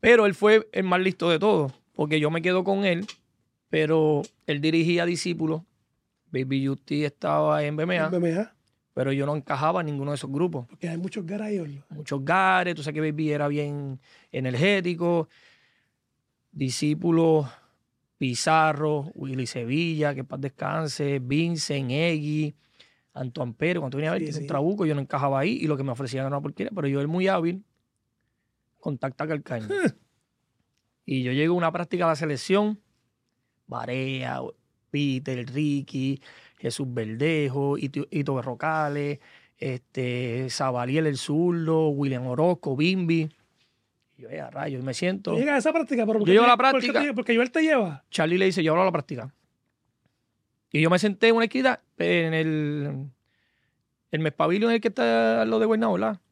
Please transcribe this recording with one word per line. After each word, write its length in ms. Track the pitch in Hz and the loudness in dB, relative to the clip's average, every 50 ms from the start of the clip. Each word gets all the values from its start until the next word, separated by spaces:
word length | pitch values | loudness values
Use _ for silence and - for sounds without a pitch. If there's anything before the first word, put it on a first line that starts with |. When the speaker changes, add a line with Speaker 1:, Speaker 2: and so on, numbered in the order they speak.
Speaker 1:
Pero 240 | - 226 240 233 214 | 8 8 8 8 8
él 100 | 208 185 | 6 4
fue 320 | - - 214 214 220 214 - - | 4 4 6 6 6 4 2 -4
el 100 | 190 190 | -2 0
más 160 | 185 180 180 | 2 2 2
listo 300 | 185 190 180 - - 170 | 2 0 0 0 2 2
de 100 | 170 156 | 2 4
todos, 320 | 165 214 208 170 151 135 131 _ _ _ _ | 4 2 2 2 2 0 -4 _ _ _ _
porque 260 | - 151 151 151 156 | -4 -2 0 2 2
yo 100 | 147 147 | 2 2
me 120 | 160 170 | 0 0
quedo 240 | 165 185 180 185 185 | 0 0 0 0 2
con 180 | 185 196 196 202 | 0 0 0 2
él, 220 | 196 175 170 196 - - _ _ _ _ _ _ _ _ _ _ _ | 0 0 0 -2 -8 -14 _ _ _ _ _ _ _ _ _ _ _
pero 520 | - 160 156 151 160 160 156 156 151 143 - - _ _ _ - | 0 0 2 4 4 4 4 4 2 2 0 -4 _ _ _ -4
él 120 | 156 147 | -4 0
dirigía 460 | 143 160 160 165 165 165 175 170 170 | 0 2 2 4 2 4 2 2 0
Discípulos, 560 | 175 175 165 - 180 175 165 160 156 160 156 170 _ _ _ _ _ _ _ _ _ _ _ _ _ | 0 -2 -2 -4 -4 -4 -2 -2 -2 -4 -4 -6 _ _ _ _ _ _ _ _ _ _ _ _ _
Baby 380 | - 131 131 131 135 135 135 135 | -4 -4 -2 -2 -2 0 0 -2
Justi 380 | 139 - _ - 147 147 151 | -4 -4 _ -4 -4 -2 -2
estaba 580 | 143 - _ - 175 151 151 151 151 151 151 151 | -4 -6 _ -2 0 2 2 4 2 2 2 0
en 140 | 147 151 151 | -2 -2 -2
B 60 | 156 | -2
M 140 | 175 185 175 | -2 0 0
A, 60 | 156 | 0
Speaker 2:
En 60 | 160 | 0
B 60 | 180 180 | 0 0
M 160 | 170 170 165 175 | 0 0 0 0
A. 140 | 220 - _ _ _ _ _ _ _ _ _ | -2 -6 _ _ _ _ _ _ _ _ _
Speaker 1:
pero 180 | - 131 135 | -4 -2 0
yo 140 | 139 139 139 | 0 0 0
no 100 | 143 147 | -2 -2
encajaba 440 | 151 135 - 147 135 147 156 175 185 | -4 -4 -4 -4 0 0 0 0 0
en 60 | 170 151 | -2 -2
ninguno 240 | 147 139 139 143 | -4 -4 -4 -4
de 40 | 143 | -6
esos 160 | 139 - 131 | -6 -6 -6
grupos. 360 | 135 143 170 180 160 143 120 120 | -2 -2 -2 -2 -2 -6 -10 -12
Speaker 2:
Porque 200 | - _ - 170 | -16 _ -8 -6
hay 80 | 165 165 | -6 -6
muchos 280 | 180 190 - 226 190 | -6 -6 -8 -8 -8
gares 220 | 160 196 208 220 214 | -8 -8 -8 -6 -4
ahí, 120 | 214 190 | -4 -4
¿verdad? 260 | 170 151 143 139 143 _ | -6 -6 -10 -14 -16 _
Speaker 1:
Muchos 340 | - 147 151 - 143 139 135 | -16 -16 -8 -6 -6 -6 -2
gares, 520 | 147 170 185 190 190 190 185 180 180 175 | 0 2 4 4 4 4 4 2 0 -4
tú 80 | 160 143 | -6 -6
sabes 120 | 151 147 151 | -6 -4 -2
que 100 | 156 156 | -2 -2
Baby 200 | 151 147 160 151 | -2 -2 -2 -2
era 160 | 147 147 147 147 | 0 0 0 -2
bien 520 | 147 147 147 147 147 143 143 139 135 131 _ _ - - _ _ | -2 -2 -4 -4 -6 -8 -8 -8 -10 -12 _ _ -20 -20 _ _
energético. 960 | - 135 131 127 127 123 151 196 202 196 180 175 180 165 175 170 170 170 160 - _ _ _ - _ _ _ _ _ _ _ _ _ _ _ _ _ _ _ _ _ _ _ _ | -8 -4 -4 -2 0 2 2 2 2 2 0 -2 -4 -2 0 0 0 0 0 -4 _ _ _ -20 _ _ _ _ _ _ _ _ _ _ _ _ _ _ _ _ _ _ _ _
Discípulos, 960 | _ 151 143 131 123 - - 147 151 151 175 170 165 165 165 165 160 156 147 131 - - _ _ _ _ _ _ _ _ _ _ _ _ | _ -6 -6 -4 -4 -2 -2 -2 -2 0 0 2 2 4 4 4 4 4 2 -2 -8 -16 _ _ _ _ _ _ _ _ _ _ _ _
Pizarro, 960 | - 131 123 117 - - 160 160 156 156 151 139 151 151 151 147 139 160 - | -4 -4 -2 -2 0 2 4 4 4 4 2 0 0 0 0 -2 -4 -8 -10
Willy 320 | - 147 135 131 131 127 | -10 -10 -8 -6 -6 -6
Sevilla, 680 | 117 - 127 120 113 131 151 170 170 160 151 151 147 143 | -6 -6 -8 -4 -2 -2 0 0 0 0 0 0 -2 -2
que 80 | 135 | -4
en 40 | 127 | -8
paz 160 | 131 147 139 | -10 -10 -8
descanse, 800 | 135 139 - _ - - 95 - 160 151 135 - 147 143 139 139 | -8 -8 -8 _ -6 -4 -4 -2 -4 -4 -4 -4 -2 -2 -2 -2
Vincent, 720 | 127 123 139 151 165 170 170 156 139 - 147 143 135 123 | -2 -2 0 0 0 0 -2 -4 -4 -4 -4 -4 -2 -2
Eggy, 640 | 123 143 165 170 165 156 147 147 151 151 156 151 147 _ _ _ _ _ - _ _ _ _ _ _ | -2 0 0 0 0 -2 -2 -2 -2 -2 -2 -4 -6 _ _ _ _ _ -20 _ _ _ _ _ _
Antoine 400 | - 131 127 117 - 143 123 113 | -10 -10 -10 -6 -6 -8 -8 -6
Pérez. 260 | _ 147 165 180 175 | _ -2 -2 0 -2
Cuando 180 | 151 131 123 135 | -4 -4 -4 -4
venía 120 | 151 156 | -2 -2
a 20 | 175 | -2
ver, 80 | 190 | -2
Speaker 2:
Sí, 40 | 165 | -4
Speaker 1:
que 60 | 151 | -4
es 40 | 147 156 | -6 -8
un 40 | 143 | -6
Speaker 2:
sí. 40 | 139 | -4
Speaker 1:
trabuco, 380 | 139 139 147 165 202 208 190 | -2 0 0 0 0 0 0
yo 100 | 156 151 | 0 0
no 60 | 143 | 0
encajaba 380 | 135 - - 139 139 143 139 135 | -2 -2 -4 -2 0 0 0 2
ahí 180 | 139 180 233 - | 0 0 -2 0
y 60 | - 156 | 0 0
lo 100 | 151 135 | 0 0
que 60 | 135 | -2
me 80 | 135 | -4
ofrecían 300 | 123 117 139 123 113 131 135 | -4 -6 -6 -6 -4 -4 -4
era 100 | 135 143 | -2 -4
una 60 | 143 | -4
porquería, 300 | 147 147 147 - - - 220 | -4 -6 -6 -6 -6 -6 -4
pero 140 | 190 151 139 | -4 -2 -2
yo, 140 | 139 139 | 0 0
él 60 | 143 147 | -2 -2
muy 200 | 160 180 185 190 | -2 0 0 2
hábil, 360 | 190 185 165 170 175 190 208 _ _ _ _ _ _ _ _ _ _ _ _ _ _ _ _ _ _ _ _ _ _ _ | 2 2 0 0 -4 -4 -10 _ _ _ _ _ _ _ _ _ _ _ _ _ _ _ _ _ _ _ _ _ _ _
contacta 460 | _ 170 147 123 - 139 135 _ 147 | _ -8 -6 -4 -6 -8 -6 _ -6
a 20 | 156 | -4
Calcaño. 400 | 160 147 143 - 135 117 110 107 | -4 -6 -6 -6 -8 -6 -6 -4
Speaker 2:
<laughs> 320 | 403 403 359 269 - _ _ _ _ _ _ _ _ _ _ _ _ _ _ _ _ _ _ _ _ _ _ - | -4 0 0 0 -2 _ _ _ _ _ _ _ _ _ _ _ _ _ _ _ _ _ _ _ _ _ _ -6
Speaker 1:
Y 120 | 139 131 127 | -4 -2 -2
yo 80 | 123 | -2
llego 240 | 127 139 151 165 175 | 0 0 2 2 2
a 20 | 180 | 2
una 140 | 170 165 | 0 0
práctica 340 | 160 175 175 156 - 175 175 | -2 -2 -6 -4 -2 0 2
a 40 | 165 | 2
la 60 | 160 | 2
selección, 640 | 143 165 160 147 127 - - 185 202 208 214 214 202 _ _ _ _ _ _ _ _ _ _ _ _ _ _ _ _ _ | 0 -2 -4 -4 -6 -2 2 2 2 2 0 -2 -6 _ _ _ _ _ _ _ _ _ _ _ _ _ _ _ _ _
Barea, 760 | _ 123 120 - - 123 131 131 131 135 131 127 127 131 131 127 - - _ _ _ _ _ _ _ | _ -10 -10 -6 -6 -4 -4 -4 -4 -4 -6 -6 -6 -6 -6 -8 -10 -12 _ _ _ _ _ _ _
Peter, 520 | - 147 147 143 131 131 139 - 131 123 120 117 | -4 -2 0 0 0 -2 -4 -6 -6 -6 -6 -8
Ricky, 720 | 120 143 151 147 143 143 135 - - 139 131 135 139 135 _ - - - - - _ _ | -4 -2 -2 0 -2 -2 -4 -6 -6 -4 -2 -2 -4 -4 _ -18 -20 -20 -20 -20 _ _
Jesús 260 | - 120 117 - 143 131 | -6 -6 -4 -4 -6 -6
Verdejo, 920 | 120 120 113 107 110 113 139 160 165 156 147 139 127 139 139 139 139 - | -4 -4 -4 -6 -4 -2 0 0 2 0 0 0 -2 -2 0 0 -2 -2
Ito, 260 | - 139 139 143 143 - | -4 -6 -6 -6 -8 -6
Ito 240 | - 151 143 139 139 | -4 -4 -2 -2 -2
Berrocales, 840 | 131 117 123 123 - - 156 160 156 156 147 143 147 143 143 143 143 _ - - - _ _ _ _ | -2 -2 -6 -8 -4 -4 -2 0 0 -2 -2 -2 -2 -4 -4 -6 -8 _ -20 -20 -20 _ _ _ _
este, 880 | - 135 127 123 _ _ _ - 127 123 123 123 127 123 117 123 131 131 | -8 -6 -6 -8 _ _ _ -4 -4 -2 -2 -2 -4 -4 -4 -4 -4 -6
Zabaliel 560 | 117 - 143 131 127 123 120 127 135 156 160 151 | -4 -2 -2 -2 0 -2 -2 0 0 2 2 2
el 100 | 143 131 | 0 -2
zurdo, 680 | - - 143 151 170 175 170 170 165 160 160 160 160 156 | -4 -2 0 2 2 2 2 0 0 2 2 2 2 2
William 380 | 147 139 143 139 131 123 127 131 | 2 0 0 0 -2 -2 -4 -4
Orozco, 480 | 127 135 151 175 180 170 - - 135 127 | 0 2 2 2 2 0 -2 -4 -2 2
Bimby. 500 | 151 175 185 190 180 165 170 165 156 156 - _ _ _ _ _ _ _ _ _ _ _ _ _ _ _ _ _ | 2 2 2 2 2 2 2 2 2 -2 -6 _ _ _ _ _ _ _ _ _ _ _ _ _ _ _ _ _
Y 20 | |
yo, 80 | 131 110 | -18 -14
"Eh, 100 | - 160 | -12 -12
a 120 | 143 127 | -12 -10
rayos", 320 | - 135 147 151 139 127 127 | -8 -8 -8 -6 -6 -6 -6
y 20 | |
me 80 | 135 127 | -6 -6
siento. 380 | - - 180 185 196 202 - | -2 -2 -2 -2 -2 -4 -2
Speaker 2:
¿Tú 80 | - - | 0 0
llegas 160 | 254 294 294 | 2 2 2
a 20 | 277 | 2
esa 160 | - 311 311 | 2 2 0
práctica? 320 | 330 311 - 285 240 226 | 0 -2 0 0 0 2
¿Pero 140 | 208 220 220 | 2 2 2
por 80 | 208 156 | 4 6
Speaker 1:
Yo 40 | |
Speaker 2:
qué 0 | 185 | 6
Speaker 1:
llego 100 | 214 240 | 8 8
a 20 | |
Speaker 2:
te, 180 | 240 240 226 254 | 8 6 6 6
Speaker 1:
la 80 | 269 | 4
Speaker 2:
por 80 | 269 262 | 4 4
qué 80 | 240 247 | 2 2
Speaker 1:
práctica. 100 | 247 233 294 294 | 0 2 0 0
Speaker 2:
te, 20 | 254 | -2
porque 200 | 208 196 - 240 | -4 0 2 2
Joel 140 | 226 247 254 | 2 2 2
te 100 | _ 320 311 | _ 2 2
lleva? 400 | 320 311 262 214 175 151 139 _ _ | 4 4 4 2 0 -4 -10 _ _
Speaker 1:
Charlie 260 | - - 160 160 170 185 | -2 0 2 2 4 4
le 80 | 190 | 2
dice, 160 | 190 180 190 | 2 2 2
"Llévalo 220 | 165 156 156 170 185 | 2 2 4 4 4
a 20 | |
la 60 | 190 | 2
práctica." 420 | 175 160 139 - 143 120 113 131 - _ _ _ _ _ _ _ _ _ _ _ _ _ _ _ _ _ _ _ _ _ _ _ _ _ _ _ | 2 0 -4 -4 -8 -10 -10 -12 -14 _ _ _ _ _ _ _ _ _ _ _ _ _ _ _ _ _ _ _ _ _ _ _ _ _ _ _
Y 80 | - 147 | 0 2
yo 120 | 156 165 | 4 4
me 80 | 175 180 | 4 4
senté 300 | 190 214 196 180 - 226 | 2 2 0 4 4 4
en 80 | 226 226 | 6 6
una 80 | 226 | 2
esquina, 340 | 226 - 254 262 262 247 - _ _ _ _ | 2 0 2 2 2 2 0 _ _ _ _
en 360 | 170 170 175 175 165 160 160 | 0 2 2 2 2 2 2
el, 720 | 160 160 160 156 151 151 147 147 151 143 147 143 135 139 143 127 _ _ _ _ _ _ _ _ _ _ _ _ _ _ _ _ _ _ _ | 0 2 2 0 0 0 -2 -2 -4 -4 -4 -6 -8 -10 -12 -14 _ _ _ _ _ _ _ _ _ _ _ _ _ _ _ _ _ _ _
el 80 | - 156 | -4 -2
Mes 140 | 160 156 147 | -2 -2 0
Pavilion, 360 | _ 156 156 175 208 214 233 | _ 2 2 2 2 2 2
en 60 | 233 | 2
el 60 | 233 | 2
que 80 | 214 233 | 0 -2
está 520 | 196 - 247 233 226 226 226 226 226 226 | -2 0 2 2 4 4 4 4 4 2
al 80 | 220 220 | 2 2
lado 100 | 226 220 | 2 2
de 60 | 220 | 2
Guaynabo, 280 | 214 226 220 226 226 196 | 2 2 2 2 0 0
¿verdad? 260 | 180 208 226 214 180 _ _ | 0 0 -2 -2 -4 _ _